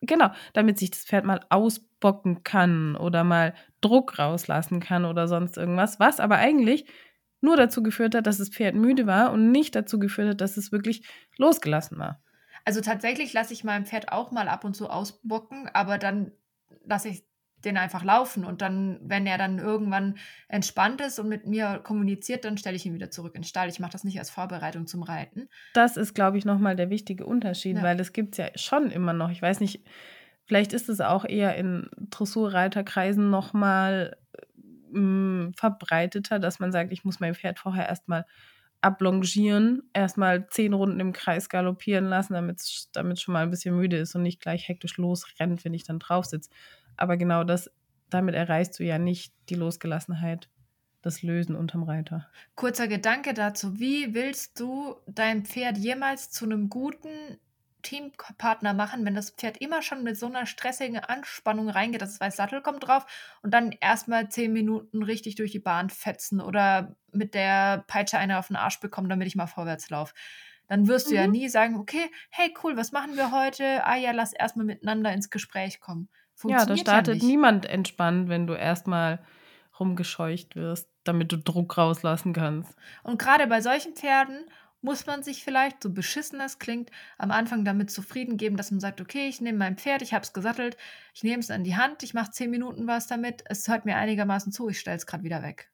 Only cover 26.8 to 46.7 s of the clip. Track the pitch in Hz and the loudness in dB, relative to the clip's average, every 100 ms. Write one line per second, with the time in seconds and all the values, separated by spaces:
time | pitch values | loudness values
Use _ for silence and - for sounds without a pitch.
26.8 | 175 208 208 185 - 240 214 180 190 180 | 0 -2 -4 -8 -2 0 0 -2 -2 0
27.8 | 175 175 180 - 208 - 165 - - 277 | 2 2 0 -2 -4 -4 -8 -6 0 2
28.8 | 277 - 180 165 165 175 170 196 202 - | 2 0 0 0 -2 0 0 2 0 -4
29.8 | _ - - - - _ _ 202 202 233 | _ -20 -20 -20 -20 _ _ 2 4 -2
30.8 | 226 208 117 185 214 208 202 - 185 180 | -4 -2 2 2 2 0 0 0 -2 -2
31.8 | - - 202 - 202 220 214 190 185 202 | -6 -12 -14 -6 -4 0 0 2 2 0
32.8 | 202 - 190 202 202 196 196 214 202 190 | -2 0 2 4 4 2 2 2 4 4
33.8 | 190 190 180 - _ - - _ - - | 2 0 -2 -8 _ -20 -20 _ -20 -20
34.8 | _ 196 196 190 190 185 170 180 220 202 | _ 0 2 4 2 0 -4 0 -2 -2
35.8 | - 165 175 202 202 208 185 185 185 185 | 0 0 0 -2 -4 -2 -2 -2 -2 0
36.8 | 175 180 196 180 170 175 185 185 190 185 | -2 -4 -6 -4 -4 -4 -6 -6 -6 -4
37.8 | - 180 - 170 170 _ - _ _ _ | -4 -6 -4 -4 -4 _ -20 _ _ _
38.8 | 196 196 190 190 185 202 208 208 220 254 | 4 4 2 2 2 2 4 6 6 4
39.8 | - - 196 190 190 180 185 - 214 202 | 0 0 0 2 4 4 0 0 2 4
40.8 | 196 180 185 180 - 170 - 185 180 180 | 2 2 -2 -2 -2 -2 0 0 0 0
41.8 | - 196 190 185 190 180 175 175 - - | 0 0 2 0 0 -2 -2 -6 -8 -10
42.8 | - - 175 180 - 175 165 175 185 175 | -10 -4 -2 -2 -2 0 0 -2 0 2
43.8 | 185 170 165 180 175 175 - 170 - 180 | 2 0 -2 -2 -2 -2 -6 -6 -6 -8
44.8 | 170 - 175 180 - - 170 175 170 170 | -8 -4 -2 -2 -6 -4 -2 -2 -4 -8
45.8 | - 165 - 175 180 156 - _ - | -6 -10 -2 -2 0 -8 -12 _ -20